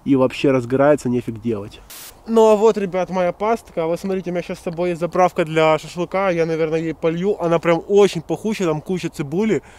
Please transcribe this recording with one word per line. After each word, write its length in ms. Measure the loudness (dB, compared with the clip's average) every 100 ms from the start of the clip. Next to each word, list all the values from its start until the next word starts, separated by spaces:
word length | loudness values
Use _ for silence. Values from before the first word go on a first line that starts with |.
И 120 | 0 2
вообще 340 | 2 0 0
разгорается, 580 | 0 0 2 4 2 0
нефиг 320 | -4 -4 -8
делать. 400 | -6 -6 -8 -16 -20 -20 -20 -18 -2
Ну 220 | 4 6
а 80 | 6
вот, 220 | 4 2
ребят, 320 | -2 -4 -4
моя 220 | -2 -2
пастка. 540 | -2 -2 -2 -4 -6 -4
Вот 140 | -2
смотрите, 300 | -4 -6 -4
у 20 |
меня 100 | -6
сейчас 160 | -6 -8
с 40 |
собой 280 | -8 -4 -4
есть 100 | -2
заправка 440 | -2 2 2 2
для 340 | -2 2 4 2
шашлыка. 520 | -2 -8 -4 -2 -2
Я, 160 | 0 0
наверное, 340 | 0 -2 -2
ей 140 | -4
полью. 420 | -4 -2 -2 -2 -2
Она 220 | 0 0
прям 220 | 2 0 2
очень 360 | 4 4 2
пахучая, 440 | -6 -4 -4 -2 -2
там 140 | -2
куча 300 | -4 -6 -6
цибули. 520 | -8 -6 -2 0 0 -4